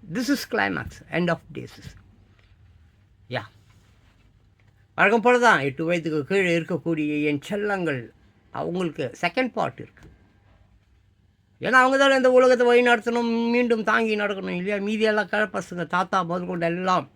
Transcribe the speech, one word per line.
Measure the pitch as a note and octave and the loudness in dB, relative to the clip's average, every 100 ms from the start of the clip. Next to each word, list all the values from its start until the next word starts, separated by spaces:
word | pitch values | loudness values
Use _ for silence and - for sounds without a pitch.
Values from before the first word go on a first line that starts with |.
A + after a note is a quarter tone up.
| - | -8
this | F3 B3 | -6 -2
is | C#4+ - | -2 -2
climax, | A#2 G2 E2+ - - - | -2 -2 -4 -8 -14 -8
end | D#3 F3 | -4 -2
of | E3 - | -4 -6
days. | B2+ B2 - - - - _ _ _ _ _ _ _ _ _ _ _ _ | -14 -14 -16 -20 -20 -20 _ _ _ _ _ _ _ _ _ _ _ _
யா, | A#2+ - _ _ _ _ _ _ _ _ _ _ _ _ _ _ | -10 -10 _ _ _ _ _ _ _ _ _ _ _ _ _ _
வழக்கம் | - F#3 A#3 | 0 2 4
போல | A3 B3 | 2 4
தான் | A#3+ F3 | 4 4
எட்டு | C#3 C3 | 0 -4
வயதுக்கு | D#3+ F3 D#3+ D#3 | -2 -2 -2 -4
கீழே | C#3 G3 F3+ E3+ | -2 0 2 0
இருக்கக்கூடிய | D#3+ D#3+ D#3+ D#3+ D3+ D3+ | -2 -6 -4 -4 -2 -2
என் | D3+ C#3+ | 0 -2
செல்லங்கள், | - G#3 G#3 G3 E3+ C3+ A2 _ _ _ _ | -4 -6 -4 -2 -2 -4 -8 _ _ _ _
அவங்களுக்கு | - D#3 F3 F3+ D3 C3 - | -8 -6 -4 -4 -4 -8 -4
செகண்ட் | F3 C4 B3+ | -4 -2 -2
பார்ட் | - F#2 - | -2 -4 -6
இருக்கு. | - _ - - _ _ _ _ _ _ _ _ _ _ _ _ _ _ | -20 _ -20 -20 _ _ _ _ _ _ _ _ _ _ _ _ _ _
ஏன்னா | - B3+ | 2 4
அவங்க | B3+ C4+ | 4 4
தானே | C#4 C4+ | 4 4
இந்த | B3+ | 6
உலகத்தை | B3+ B3+ A#3+ B3 | 6 6 6 6
வழி | A#3+ B3 | 6 6
நடத்தணும், | A#3+ A#3+ A#3 A#3 A#3 A#3 | 2 0 -2 0 0 0
மீண்டும் | A#3+ B3 A3+ | 0 2 0
தாங்கி | A3 A3 A3+ G#3+ | 0 0 0 -2
நடக்கணும் | G#3 G3 F#3+ F3+ | -2 -4 -6 -6
இல்லையா? | F#3 G#3 | -4 -4
மீதியெல்லாம் | G3+ A3 A3 G#3+ G3 | -4 0 0 0 -2
கிழ | G#3 | -2
பசங்க, | G#3 G3+ F3+ F3 E3+ | -2 -4 -10 -10 -4
தாத்தா | F3+ F#3 G3 | -4 -2 -2
முதற்கொண்டு | E3+ F3+ F3+ F3+ E3+ | -2 -6 -6 -4 -4
எல்லாம் | E3+ F#3 F3+ C#3 | -2 0 -2 -2